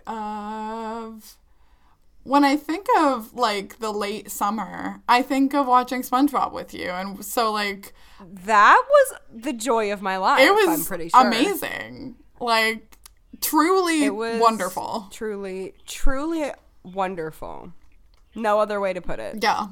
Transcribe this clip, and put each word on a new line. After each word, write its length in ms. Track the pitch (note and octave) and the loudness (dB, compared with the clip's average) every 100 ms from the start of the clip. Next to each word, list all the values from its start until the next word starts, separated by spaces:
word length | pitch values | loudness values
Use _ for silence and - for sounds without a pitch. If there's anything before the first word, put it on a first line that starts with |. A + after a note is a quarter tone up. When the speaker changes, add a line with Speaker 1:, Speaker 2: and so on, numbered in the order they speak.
| - | -12
Speaker 1:
of, 1300 | A3+ G#3+ G#3+ G#3 G#3+ G#3+ A3 A3 A3+ A3+ A3 - - _ _ _ _ _ _ _ - | -10 -8 -8 -10 -10 -10 -10 -10 -10 -12 -16 -20 -20 _ _ _ _ _ _ _ -16
when 220 | - C#4+ | 0 4
I 120 | C#4+ D4 | 4 2
think 300 | D4 E4 G4+ G#4+ | -2 -6 2 2
of, 380 | D4+ B3+ A3 | 4 0 -6
like, 440 | - A#3 G#3 G3 - | -2 -2 -2 -8 -10
the 100 | A3 | -8
late 380 | G#3 G#3 G#3+ - | -4 -6 -8 -10
summer, 720 | - G3+ A3 F3+ F3 F#3 G3+ - | -6 -4 -4 -8 -8 -10 -6 2
I 140 | A#3+ | 2
think 320 | C4+ C4+ C4+ | 2 0 2
of 120 | C#4+ C4 | 2 4
watching 360 | B3 B3 B3+ | 2 2 -6
SpongeBob 500 | B3 B3+ C#4+ B3 - | -2 2 2 2 -2
with 200 | - - | -6 -12
you. 180 | - E2 | -10 -8
And 340 | F3+ G3 G3 | -6 -8 -10
so, 260 | G3+ - A3 | -6 -2 0
like, 400 | G#3+ G3+ G3 G3 - - - | 0 -4 -6 -14 -20 -20 -20
Speaker 2:
That 600 | F#3+ G3 F#3 G#3+ A3 F#4 B4+ | -20 -12 2 6 8 8 6
was 300 | C#5+ C5 - - | 4 4 0 -16
the 180 | A3+ A3 | -10 -8
joy 400 | A#3+ A3+ A3+ G#3 | -6 0 0 0
of 80 | G3+ | -4
my 160 | G3 F#3+ | -4 -2
life, 240 | G3 B3+ C#4+ | 2 4 6
Speaker 1:
it 60 | |
was 140 | G4+ F#4+ | 6 2
Speaker 2:
I'm 160 | D#4+ | 0
pretty 240 | - F3+ F3 | -4 -6 2
sure. 180 | - A#3+ | 4 6
Speaker 1:
amazing. 880 | A3+ F4+ F#4 - - - - B3+ A#3 - - | 4 0 -2 -6 -8 -10 -12 -16 -16 -20 -8
Like, 580 | A#3+ A3+ A3 A3 - - - _ _ - | 0 2 2 0 -10 -20 -20 _ _ -8
truly 640 | - D#4 D#4 F#4+ F4 D#4+ | 0 2 4 4 2 2
Speaker 2:
It 100 | C#4 | 0
was 260 | G#3 A3+ A3+ | 0 -4 2
Speaker 1:
wonderful. 680 | A3+ A3 F3+ - - A3+ G3 | 4 2 -4 -6 -6 -8 -10
Speaker 2:
truly, 640 | - G#3+ G3+ G3 F#3+ F#3+ - - | -10 -10 -8 -10 -10 -12 -14 -16
truly 680 | - - C4+ D4+ E4 C#4 - _ _ | 2 4 4 0 -2 -4 -8 _ _
wonderful. 880 | F#3 F#3 F#3 F#3+ D#3+ - - - - - - - _ _ _ - | -12 -4 -4 -4 -8 -10 -12 -12 -14 -18 -20 -20 _ _ _ -4
No 240 | A3 G#3 | 0 2
other 180 | G#3 G#3 | 2 0
way 140 | G3 | -4
to 80 | F#3 | -4
put 180 | E3+ A#2 | -6 -6
it. 240 | G#2+ A3 | -6 -4
Speaker 1:
Yeah. 240 | A3 F3 G#3 | -2 -2 -4